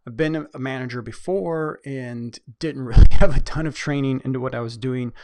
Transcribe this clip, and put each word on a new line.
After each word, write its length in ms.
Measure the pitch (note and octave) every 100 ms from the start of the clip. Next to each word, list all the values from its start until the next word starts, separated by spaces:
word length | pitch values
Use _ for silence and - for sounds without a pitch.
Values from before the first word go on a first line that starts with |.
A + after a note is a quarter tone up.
| -
I've 80 | A#2
been 180 | D#3 D#3
a, 100 | D3+
a 60 | C#3+
manager 420 | C3 C3 B2+ A#2+
before 800 | A2+ G#2+ - F#3+ F3+ E3 D3+ - -
and 520 | C3+ B2 A#2+ A#2 A#2 - A#2
didn't 240 | E3 C3+
<laughs> 20 |
really 220 | B2+ A2 -
have 220 | - -
a 60 | C3+
ton 260 | - D3 D#3+
of 80 |
training 460 | - - C#3+ C3+ C3 -
into 140 | C3
what 140 | B2+
I 60 | A#2
was 160 | A#2 A2+
doing, 380 | B2+ B2+ B2 -